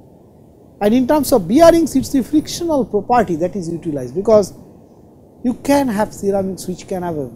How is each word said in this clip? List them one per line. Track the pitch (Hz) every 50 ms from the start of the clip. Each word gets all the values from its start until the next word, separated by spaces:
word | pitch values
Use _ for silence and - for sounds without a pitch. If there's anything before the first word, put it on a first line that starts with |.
| - - - - - - - - - - - - - - - -
And | 202 - 233
in | 262 247
terms | 277 302 311 262 -
of | 277 220 170
bearings, | 160 233 320 330 330 339 339 320 - -
it's | 262 226 -
the | - 269 214
frictional | - 302 311 - - - - 339 330 302 269 208
property | - 208 202 196 - 240 247 196 175 170
that | 147 175 180 -
is | 202 165 165
utilized, | 170 151 - 165 143 135 127 120 131
because | 180 208 233 220 208 190 - - - - - - - - - - - - - - - - - _ - -
you | 254 233
can | - - 277 285 285 277
have | 247 196 214 214 - -
ceramics | - 202 196 196 196 190 190 180 - -
which | 185 175 - -
can | - 196 180 175
have | 175 160
a | 147 135 120 113